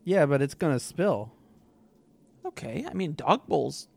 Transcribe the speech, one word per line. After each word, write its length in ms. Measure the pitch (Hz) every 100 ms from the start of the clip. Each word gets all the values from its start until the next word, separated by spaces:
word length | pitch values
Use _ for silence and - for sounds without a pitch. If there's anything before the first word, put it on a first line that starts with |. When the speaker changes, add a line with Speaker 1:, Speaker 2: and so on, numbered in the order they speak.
Speaker 1:
Yeah, 220 | 175 190 143
but 160 | 139
it's 120 | 139
gonna 240 | - 170 127
spill. 540 | - - 196 110 110 _ _ _ _ _ _ _ _ _ _ _
Speaker 2:
Okay, 400 | 370 - - - 320
I 40 |
mean, 220 | 185 180 151
dog 320 | - 233 -
bowls 400 | 151 127 143 -